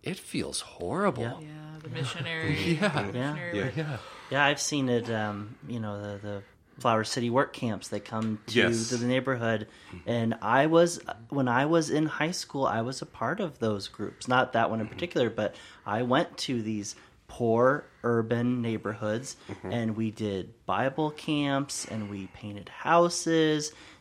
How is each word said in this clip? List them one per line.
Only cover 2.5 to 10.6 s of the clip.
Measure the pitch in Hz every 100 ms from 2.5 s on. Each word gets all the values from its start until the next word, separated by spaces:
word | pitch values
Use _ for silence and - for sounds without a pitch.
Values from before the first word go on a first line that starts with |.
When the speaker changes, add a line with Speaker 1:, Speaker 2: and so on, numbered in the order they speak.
| 139
Speaker 1:
<laughs> | 170 160
Yeah. | 202
Speaker 3:
the | 143 101
missionary | 120 139 151 175 101
Speaker 4:
Yeah. | 98
Speaker 3:
work. | 135
Speaker 2:
Yeah. |
Speaker 1:
Yeah. | 151 123 - - -
Speaker 2:
Yeah, | 135 143
I've | 147
seen | - 147 131
it, | 120 113
um, | 113 107 101 104 131 143
you | 120
know, | 107 101
the, | 104 101 107
the | 101 - _ _ -
Flower | 123 110
City | 107 - 120
work | 123 143
camps, | - 120 95 -
they | 104
come | - 110 110 107 -
to, |
Speaker 4:
Yes. | 117 117 113 113
Speaker 2:
to | 123
the | 123
neighborhood. | 127 127 123 113 110 107 - - 92 95
And | 117 113 110
I | 104 127